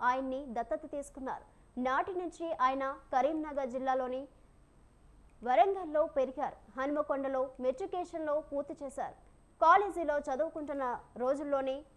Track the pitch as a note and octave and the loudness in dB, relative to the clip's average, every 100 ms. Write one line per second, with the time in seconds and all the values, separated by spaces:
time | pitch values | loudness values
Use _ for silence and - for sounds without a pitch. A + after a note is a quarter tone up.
0 | A#3+ B3+ C4 C4 C#4+ A3+ A#3 D#4 D#4 D4 | 0 0 -2 -6 -6 -6 -4 -4 -6 -10
1 | C#4 - C4 F3+ - - - - B3+ C4+ | -10 -10 -8 -8 -10 -20 -14 -4 0 0
2 | F4+ F4+ F4+ - E4 D#4+ C4 C4+ C4+ C#4 | 0 -4 -6 -6 -4 2 2 2 -2 -6
3 | - C4 C4 D#4+ D#4 C#4+ C4+ B3+ C4+ C4 | -2 2 2 0 -4 -4 -4 -2 0 0
4 | B3+ B3+ C#4+ - - - - - - - | 0 -4 -8 -16 -20 -20 -20 -20 -20 -20
5 | - - - - A3 B3+ F#4+ G4 E4+ D4+ | -20 -20 -20 -8 2 6 6 4 0 2
6 | D#4 C#4 C4 C4 B3 - - B3+ C4+ D4 | 2 2 0 0 -6 -6 -14 -4 -2 0
7 | D4 C#4 C4+ C4 C4 - B3+ C4 F#4+ F4+ | 0 0 0 0 -2 -2 -2 -2 -2 -4
8 | F4 E4 D#4 D4 D4+ C#4+ C#4+ D#4+ C#4 - | -6 -6 -2 -2 -2 -6 -6 -8 -10 -8
9 | E3 - - - - - D#4+ F#4 G#4 E4+ | -10 -10 -20 -20 -12 4 8 8 6 -2
10 | D#4 D4 D4 B3+ D#4+ D#4+ D4 C#4 B3+ A#3+ | 0 0 0 -2 -2 -4 -6 -2 -2 -4
11 | - - B3 C#4 D4 C#4 C4+ C4+ D4+ | -8 -4 0 0 0 0 0 -4 -6